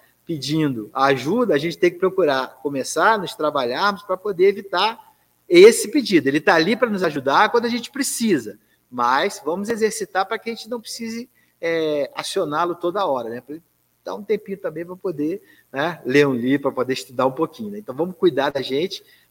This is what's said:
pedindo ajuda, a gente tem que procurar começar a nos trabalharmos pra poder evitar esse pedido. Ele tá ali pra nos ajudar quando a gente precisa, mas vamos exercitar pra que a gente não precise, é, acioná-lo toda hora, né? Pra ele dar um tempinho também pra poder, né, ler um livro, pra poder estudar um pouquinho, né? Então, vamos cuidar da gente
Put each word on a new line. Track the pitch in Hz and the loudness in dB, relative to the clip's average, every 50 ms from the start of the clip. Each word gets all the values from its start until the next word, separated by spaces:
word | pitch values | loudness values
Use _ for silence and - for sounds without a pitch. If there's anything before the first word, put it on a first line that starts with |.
| _ _ _ _ _ | _ _ _ _ _
pedindo | - 170 143 127 135 151 160 156 143 127 110 104 104 - | -10 -8 -8 -4 -4 -2 0 0 0 -2 -4 -8 -6 -2
ajuda, | 131 135 139 139 127 123 151 202 247 247 196 156 | 0 2 2 2 0 -2 -2 0 0 2 2 2
a | 143 | 0
gente | 151 175 151 - | 0 -2 -4 0
tem | 180 175 | 0 0
que | 170 - | 0 0
procurar | 190 185 185 190 175 147 135 131 127 123 - - | -2 -2 0 2 0 2 2 0 -2 -6 -8 -8
começar | - 147 143 135 120 - - 156 175 208 226 | -8 -6 -4 -6 -6 -4 -2 2 2 2 2
a | 208 | 2
nos | 180 143 - | -2 -6 -6
trabalharmos | - 156 151 147 143 127 120 123 151 190 208 196 196 - | -4 -4 -2 0 0 -2 -2 -2 0 0 -2 -2 -2 -6
pra | - 185 185 | -6 -6 -6
poder | - 208 190 165 185 202 | -6 -4 0 2 2 2
evitar | 202 214 202 - - 175 196 220 226 - - _ _ _ _ _ _ _ _ - | 2 0 -4 -4 -2 0 0 0 -2 -6 -14 _ _ _ _ _ _ _ _ 4
esse | 175 175 190 233 220 - - - | 8 10 12 10 10 8 0 -2
pedido. | - 294 233 196 196 156 131 139 | 0 0 0 4 2 2 2 2
Ele | 139 156 | 0 0
tá | 156 208 175 | 2 4 4
ali | 165 160 190 233 | 4 4 2 0
pra | 214 254 233 | 0 0 0
nos | 208 185 185 | 0 0 -2
ajudar | 165 - 143 127 139 143 175 208 208 | -2 -2 -2 0 2 4 4 4 4
quando | 233 240 226 | 2 0 0
a | 240 | 0
gente | 233 233 240 - | -4 -6 -8 -8
precisa, | - 269 269 - - - 233 220 180 131 110 104 - - _ _ _ _ _ _ | -6 -6 -4 -4 -4 -2 0 2 2 0 0 -4 -12 -16 _ _ _ _ _ _
mas | 123 123 120 120 131 143 156 127 - - - | -4 0 2 2 2 2 2 0 -4 -6 -6
vamos | 147 170 190 202 220 | -6 -4 -4 -4 -4
exercitar | 233 208 220 208 196 - 196 - - 185 196 | -2 0 0 -2 -2 -2 -8 -4 -2 -2 -2
pra | 196 226 214 | -2 -4 -8
que | - 233 | -6 -8
a | 233 | -10
gente | 220 - 214 | -10 -10 -10
não | 247 233 | -10 -10
precise, | 220 - - - 233 226 226 233 247 - _ _ _ _ _ _ | -10 -12 -12 -12 -10 -10 -10 -10 -12 -14 _ _ _ _ _ _
é, | - 165 165 165 160 156 147 147 139 - - | -4 -2 -2 0 0 0 0 -2 -2 -4 -4
acioná-lo | - 151 - - 190 175 147 147 156 175 175 165 | -8 -8 -4 -2 -4 -2 -2 0 -2 -2 -2 -2
toda | 170 - 175 175 208 196 | -4 -4 -4 -2 -2 -2
hora, | 160 135 123 117 113 | -2 -2 -2 -4 -8
né? | 117 123 | -10 -10
Pra | - - 147 | -12 -14 -16
ele | 165 _ _ _ _ _ _ _ _ - | -16 _ _ _ _ _ _ _ _ -12
dar | 175 185 | -12 -12
um | 202 202 | -8 -4
tempinho | - 214 202 - - 196 185 | -4 -4 -4 -4 -8 -10 -8
também | - 170 156 160 170 | -8 -8 -8 -8 -12
pra | 175 185 | -12 -12
poder, | 185 - 190 165 143 147 156 185 202 _ _ - _ _ _ | -8 -8 -6 -4 -4 -4 -4 -4 -6 _ _ -20 _ _ _
né, | - 135 151 175 165 - - | -6 -4 -4 -4 -4 -6 -4
ler | 123 127 139 147 139 | 2 4 4 4 4
um | 131 | 2
livro, | 117 117 131 139 143 139 | 0 0 0 0 0 0
pra | 135 | -2
poder | 117 127 120 123 131 | -2 -2 -2 -2 -4
estudar | - - - 127 127 127 | -6 -6 -8 -2 0 0
um | 135 | 0
pouquinho, | 135 156 160 156 - - 110 104 | 0 -2 -6 -6 -6 -8 -12 -10
né? | 104 104 | -10 -12
Então, | 107 - 127 | -12 -10 -6
vamos | 135 170 185 185 - | -4 -4 -6 -2 2
cuidar | 196 175 135 131 135 147 | 2 2 2 2 -2 0
da | - 135 | -2 -4
gente | 123 127 131 139 175 196 - - - _ _ _ _ _ | -4 -4 -2 -2 -2 -4 -6 -10 -18 _ _ _ _ _